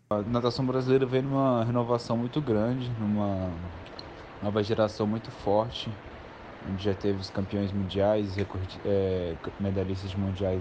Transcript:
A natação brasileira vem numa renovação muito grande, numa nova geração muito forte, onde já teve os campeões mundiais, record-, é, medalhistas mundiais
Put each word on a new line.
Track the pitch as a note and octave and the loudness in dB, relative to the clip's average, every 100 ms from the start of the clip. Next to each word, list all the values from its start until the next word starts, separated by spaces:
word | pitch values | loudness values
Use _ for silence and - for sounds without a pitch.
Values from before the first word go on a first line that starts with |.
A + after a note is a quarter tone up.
| _ | _
A | G#2 | 0
natação | G#2 A#2+ A#2+ A#2+ | 2 2 2 2
brasileira | B2+ C3 B2+ C3 | 0 2 4 4
vem | C3 C3 | 6 2
numa | C3+ C3+ C3+ A#2+ | 2 2 4 4
renovação | A2+ A#2+ A#2+ A#2+ - A#2 | 4 2 2 0 2 0
muito | A#2+ D3+ | 0 -2
grande, | C#3 G#2+ A2 B2+ B2 A2+ | 2 2 2 0 -2 -2
numa | G#2 G#2 G2+ F#2+ F#2 E2+ F2 F2 - - - - - - | 0 2 2 0 -2 -4 -8 -10 -14 -14 -14 -14 -16 -6
nova | G2+ G#2 | 0 0
geração | G#2 A2 G#2+ - G#2+ | 2 2 2 2 0
muito | A2+ - | 0 -4
forte, | - - G2+ A2+ - - G2+ - - - - - - - | -6 2 4 2 -2 -8 -8 -12 -14 -16 -16 -16 -12 -6
onde | F#2+ | -2
já | G2+ | 0
teve | F#2+ G#2 G2 | 0 0 -2
os | F#2+ | -2
campeões | - F#2+ G2+ G2+ | -4 -2 0 0
mundiais, | G2+ F#2+ F#2 G2+ G#2+ G2+ F#2+ | 0 -2 2 4 4 0 -2
record-, | G2 F#2+ F#2 - | -2 -4 -6 -6
é, | - G2 F#2+ F#2 F2 E2 - - | 0 2 2 0 -2 -4 -8 -2
medalhistas | G2+ F#2+ F#2 F#2+ F#2+ | -2 0 -2 -2 -4
mundiais | F#2+ G2 F#2 F#2+ F#2 | -2 -2 0 0 0